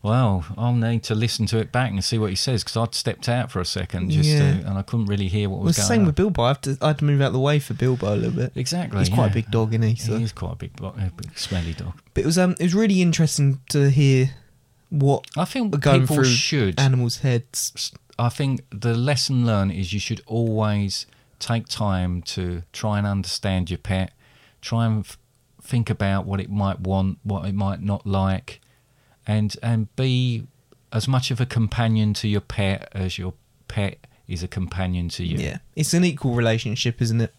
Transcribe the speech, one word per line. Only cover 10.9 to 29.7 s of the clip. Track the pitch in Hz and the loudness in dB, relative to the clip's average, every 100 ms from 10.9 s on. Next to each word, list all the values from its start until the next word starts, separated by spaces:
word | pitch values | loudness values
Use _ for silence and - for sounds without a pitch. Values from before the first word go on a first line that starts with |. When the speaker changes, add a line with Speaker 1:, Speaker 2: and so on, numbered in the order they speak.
| 110 | -4
Speaker 1:
a | 92 | -6
big | - - - | -6 -16 -12
smelly | - 92 82 | -6 -4 -4
dog. | 80 87 - _ | -6 -8 -12 _
Speaker 2:
But | - | -2
it | 147 | 0
was, | 170 | 2
um, | 180 180 | 2 2
it | |
was | 175 | 0
really | 185 220 190 | 2 4 4
interesting | 175 160 156 - 139 135 - | 2 4 2 4 2 0 -2
to | 147 139 | 2 4
hear | 139 139 131 127 - - _ _ _ _ | 6 6 6 2 -2 -20 _ _ _ _
what | 147 139 139 - - | 0 2 2 -2 -4
Speaker 1:
I | 180 | -4
think | 262 220 | -2 -2
Speaker 2:
were | 143 | 0
going | 143 135 | 4 6
Speaker 1:
people | 131 147 | 6 4
Speaker 2:
through | 131 | 4
Speaker 1:
should. | 120 - 147 101 87 | 2 0 2 2 4
Speaker 2:
animals' | 135 131 120 - | 4 4 2 0
heads. | 139 120 - - - - - - _ - | 0 0 -2 -8 -8 -6 -10 -10 _ -2
Speaker 1:
I | 120 | -2
think | - 139 127 - | 0 -2 -2 -6
the | 98 113 | -4 0
lesson | 117 131 131 - 127 120 | 0 2 0 2 2 4
learned | 107 98 | 4 2
is | 90 90 | 0 -2
you | 101 | -4
should | - 110 - | -4 -8 -4
always | 113 117 110 107 104 98 - - _ _ _ | -2 0 0 2 2 0 -4 -10 _ _ _
take | - 117 107 | -4 -4 -4
time | - 104 92 90 87 | -4 0 0 0 -2
to | - - 90 87 85 | -6 -6 -4 -6 -10
try | - 110 104 | -8 -2 0
and | 101 | 0
understand | 98 92 - 101 92 90 | -2 -4 -4 -2 0 -2
your | 87 | -6
pet, | - 92 95 _ _ _ _ _ | -2 -2 -2 _ _ _ _ _
try | - 113 113 | -4 0 0
and | 107 98 | 0 -4
f-, | - _ _ _ _ | -14 _ _ _ _
think | - 123 110 | -4 -2 0
about | 107 98 98 95 | 0 0 0 -2
what | 98 | -4
it | 95 | -2
might | 101 98 92 | 0 0 -2
want, | 92 95 95 - | 0 0 0 -2
what | 110 98 101 | -4 -4 -2
it | |
might | 98 98 98 | -2 -2 -2
not | 101 101 101 | -2 -4 -2
like, | 98 95 95 - - _ _ _ _ _ _ - | 0 2 0 -6 -20 _ _ _ _ _ _ -2
and, | 107 107 - | 0 0 -2
and | 117 | -2